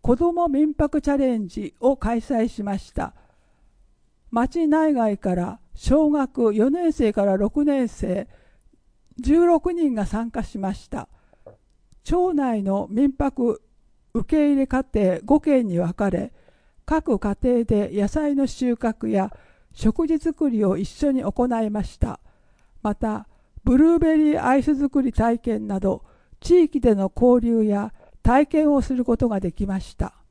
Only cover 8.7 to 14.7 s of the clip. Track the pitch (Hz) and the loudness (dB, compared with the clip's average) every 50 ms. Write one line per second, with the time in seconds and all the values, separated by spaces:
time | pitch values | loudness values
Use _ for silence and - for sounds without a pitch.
8.7 | _ _ _ _ _ _ _ _ _ - 247 254 294 339 349 339 339 320 - 359 | _ _ _ _ _ _ _ _ _ -8 0 2 4 4 6 4 4 2 0 -2
9.7 | 349 339 320 285 240 214 196 - - 214 233 233 - 247 208 - - 202 196 190 | -2 0 -2 -2 0 -2 -4 -4 -4 -6 -6 -6 -6 -8 -8 -8 -8 -6 -6 -6
10.7 | 190 - - _ - - - _ - _ _ _ _ _ _ - - _ _ _ | -6 -8 -12 _ -12 -12 -12 _ -20 _ _ _ _ _ _ -20 -20 _ _ _
11.7 | _ _ _ _ _ - _ - 330 359 359 370 339 285 277 254 226 214 196 190 | _ _ _ _ _ -18 _ -2 0 0 0 0 0 0 0 0 -2 -2 -2 -2
12.7 | 190 202 202 - 196 226 285 277 262 - 285 277 - - 240 233 - - _ _ | -2 -2 -4 -4 0 0 0 0 0 -2 -4 -4 -2 -2 -2 -2 -2 -4 _ _
13.7 | _ _ _ _ _ _ _ _ _ 233 - - 311 311 294 294 285 277 269 - | _ _ _ _ _ _ _ _ _ -6 -2 0 2 2 4 2 2 0 0 0